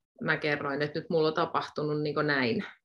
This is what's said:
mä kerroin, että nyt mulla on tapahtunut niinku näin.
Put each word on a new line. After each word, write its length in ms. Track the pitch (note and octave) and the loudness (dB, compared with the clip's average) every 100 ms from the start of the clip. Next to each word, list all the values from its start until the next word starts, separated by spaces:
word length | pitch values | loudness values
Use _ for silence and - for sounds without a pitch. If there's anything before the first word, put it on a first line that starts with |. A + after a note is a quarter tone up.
| _ - | _ -4
mä 140 | E3 D3+ | -2 0
kerroin, 460 | D3+ D3 D3+ C#3 | 0 0 -2 -2
että 160 | D3 D#3+ | -2 -4
nyt 120 | - | 0
mulla 180 | E3 D#3 | 2 2
on 60 | |
tapahtunut 680 | D#3 E3 C#3+ - - D3+ D3+ | 2 0 -2 -4 -4 -2 0
niinku 200 | D3+ D3 | 0 0
näin. 420 | D3+ C#3 B2 A2 - - | 2 2 2 0 -4 -12